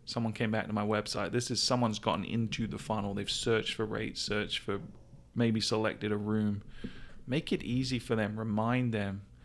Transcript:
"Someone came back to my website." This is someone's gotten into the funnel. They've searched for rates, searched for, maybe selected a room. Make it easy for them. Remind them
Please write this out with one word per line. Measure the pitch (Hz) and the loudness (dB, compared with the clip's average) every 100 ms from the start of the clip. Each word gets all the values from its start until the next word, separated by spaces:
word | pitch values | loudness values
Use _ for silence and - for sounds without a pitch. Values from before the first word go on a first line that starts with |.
| - | -8
"Someone | 120 113 | -2 -2
came | 104 113 | 0 0
back | 110 - | 0 0
to | |
my | 107 104 | 0 2
website." | 107 104 104 95 | 2 0 -2 0
This | 120 120 | 0 0
is | 117 | 0
someone's | - 123 117 107 | 2 4 2 2
gotten | 110 90 | 0 0
into | - 117 110 - 107 | 0 0 0 0 -2
the | - | -2
funnel. | - 107 101 101 | -2 0 0 -2
They've | 98 | -2
searched | - 120 110 107 | 0 2 2 2
for | - 107 | -2 -2
rates, | 107 110 - | -2 -2 -4
searched | - 104 - - | 0 0 0 -2
for, | - 101 - - - - - | -2 -4 -6 -14 -20 -20 -6
maybe | - 117 110 | 2 4 4
selected | - 110 110 - 104 | 2 2 2 0 0
a | 104 | 0
room. | 104 107 107 101 - - - - - - - | 2 2 2 0 -4 -10 -10 -10 -12 -12 -2
Make | 143 - | -2 0
it | 196 | -2
easy | - 123 127 123 | 0 0 0 -2
for | - 113 | 0 2
them. | 104 110 | 2 0
Remind | 113 107 113 127 123 | 0 2 2 2 2
them | 110 98 98 - - | 0 -2 -4 -10 -18